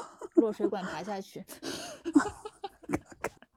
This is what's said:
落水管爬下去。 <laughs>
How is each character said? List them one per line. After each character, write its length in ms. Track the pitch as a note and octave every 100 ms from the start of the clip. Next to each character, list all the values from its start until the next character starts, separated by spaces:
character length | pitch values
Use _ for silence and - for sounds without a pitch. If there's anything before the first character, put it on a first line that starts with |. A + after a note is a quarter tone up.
| - - - -
落 160 | A3+
水 160 | G#3 G#3
管 160 | G3
爬 180 | F#3 D#3+
下 180 | F#3 G3
去。 200 | G3 - -
<laughs> 60 | - - - E5+ D5 E4+ D#4 - - G#4+ - - - - - - - - - -